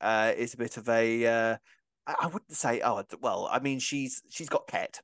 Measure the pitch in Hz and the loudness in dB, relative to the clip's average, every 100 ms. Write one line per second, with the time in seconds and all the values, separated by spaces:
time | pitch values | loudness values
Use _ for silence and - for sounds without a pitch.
0 | 107 110 110 104 117 120 117 - 110 113 | 0 4 4 2 -2 -4 -6 -4 0 4
1 | 113 117 117 117 113 113 _ _ _ _ | 4 4 2 4 2 -2 _ _ _ _
2 | - 151 175 185 - 151 135 117 120 104 | -6 -2 -2 -4 -6 -2 0 2 2 0
3 | - - 123 92 95 127 139 131 - 143 | -4 -4 -2 0 0 0 0 -2 -2 -4
4 | 131 - - - 160 - - - - - | -4 -8 -12 -12 -2 -2 -2 -6 -6 -10